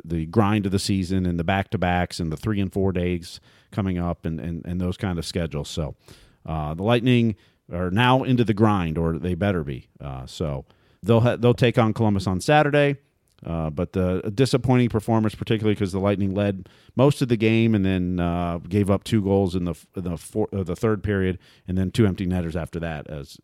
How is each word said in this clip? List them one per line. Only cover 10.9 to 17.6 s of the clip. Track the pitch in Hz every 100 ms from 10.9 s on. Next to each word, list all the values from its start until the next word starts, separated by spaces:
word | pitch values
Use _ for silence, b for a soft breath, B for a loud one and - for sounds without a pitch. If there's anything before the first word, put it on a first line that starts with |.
| b
they'll | - 117
ha-, | 120 95
they'll | 120
take | 117 120 127
on | 110
Columbus | 107 110 98 98
on | 92
Saturday. | - 151 147 147 143 139 _ _ _ _ -
Uh, | 82 80
but | 76 87
the, | 95 90 92
a | 107
disappointing | 98 131 135 127 123 120
performance, | 110 120 113 110 -
particularly | 107 110 107 101
'cause | 98
the | 95
Lightning | 101 98 98
led | 95 101 95 92 b b -
most | 143 -
of | 123
the | 113
game | 110 113